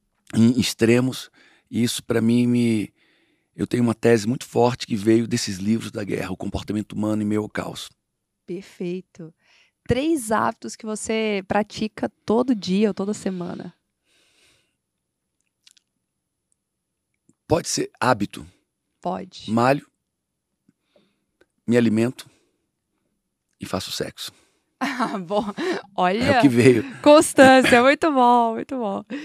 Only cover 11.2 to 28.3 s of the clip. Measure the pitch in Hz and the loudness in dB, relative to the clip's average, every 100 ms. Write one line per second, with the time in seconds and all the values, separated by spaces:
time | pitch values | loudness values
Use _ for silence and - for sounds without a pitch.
11.2 | 220 202 190 202 214 - 214 - 233 - | -2 -4 -2 -2 -2 -6 -8 -6 -8 -6
12.2 | - 220 254 220 175 190 214 190 196 208 | -2 0 0 -2 0 0 0 -2 -6 -6
13.2 | 202 185 175 - 180 - _ _ _ _ | -8 -8 -10 -12 -16 -18 _ _ _ _
14.2 | _ _ _ _ _ _ _ _ _ _ | _ _ _ _ _ _ _ _ _ _
15.2 | _ _ _ _ _ _ _ _ _ _ | _ _ _ _ _ _ _ _ _ _
16.2 | _ _ _ _ _ _ _ _ _ _ | _ _ _ _ _ _ _ _ _ _
17.2 | _ _ - 160 - - - _ 117 120 | _ _ -2 -2 0 -6 -6 _ 0 0
18.2 | 101 - 82 _ _ _ _ _ 180 185 | -2 -8 -20 _ _ _ _ _ -8 -8
19.2 | - - - 113 123 147 - _ _ _ | -10 -16 -4 2 2 0 -4 _ _ _
20.2 | _ _ _ _ _ _ _ _ _ _ | _ _ _ _ _ _ _ _ _ _
21.2 | _ _ _ _ - 120 113 107 120 - | _ _ _ _ 0 2 2 2 0 -4
22.2 | - _ _ _ _ _ _ _ _ _ | -18 _ _ _ _ _ _ _ _ _
23.2 | _ _ _ _ - 95 - - 76 - | _ _ _ _ -8 -8 -6 -8 -10 -10
24.2 | - - _ _ _ _ 262 254 196 208 | -16 -18 _ _ _ _ -6 -4 -6 -6
25.2 | 170 208 208 - 349 339 - - 180 208 | -4 -4 -4 -6 -6 -6 -6 -2 0 0
26.2 | 254 262 - 120 123 117 - - 294 294 | 0 4 4 6 6 4 0 0 6 6
27.2 | - - 262 262 254 240 254 302 339 269 | 6 6 8 8 6 4 4 2 0 4
28.2 | 240 | 4